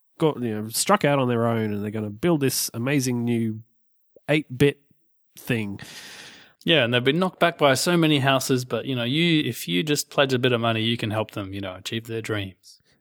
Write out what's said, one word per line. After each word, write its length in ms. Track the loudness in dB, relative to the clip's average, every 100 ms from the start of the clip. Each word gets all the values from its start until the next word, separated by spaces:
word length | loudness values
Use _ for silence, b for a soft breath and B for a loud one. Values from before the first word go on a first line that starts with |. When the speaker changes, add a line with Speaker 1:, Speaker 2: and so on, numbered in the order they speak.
| _ -2
Speaker 1:
got, 220 | -2 0
you 140 | -4
know, 140 | -4 -6
struck 360 | -4 2 2
out 140 | 4 2
on 80 | 2
their 180 | 2 2
own, 260 | 0 -2
and 100 | -2
they're 60 | -4
gonna 180 | -4 -6
build 300 | -2 0 2
this 300 | 2 0 -4
amazing 500 | -4 -2 0 0 0
new 360 | 0 0 0 -4 -12 _ _ _ _ _ -2
eight-bit 520 | -2 0 2 2 2 _ _ _ _ _ -12
thing. 400 | -4 -4 -4 -8 B B B B B B B B
Speaker 2:
Yeah, 200 | 2 4
and 80 | 4
they've 120 | 2
been 140 | 2 2
knocked 180 | 0 2
back 180 | 0 4
by 160 | 4
so 220 | 4 2 4
many 220 | 4 4
houses, 460 | 4 2 2 -2
but, 200 | -2 -6 -4
you 100 | -4
know, 80 |
you, 380 | -2 0 2 2
if 240 | 0 -6 -4
you 140 | -2
just 260 | 0 -2 -2
pledge 220 | 0 2
a 60 | 2
bit 140 | 2
of 80 | 2
money, 220 | 0 0
you 140 | -2 -2
can 140 | -2
help 180 | -4 -4
them, 200 | -8 -10
you 80 | -8
know, 140 | -10
achieve 320 | -10 -10 -8 -8
their 120 | -8
dreams. 600 | -4 -4 -6 -10 -20 -20 _ _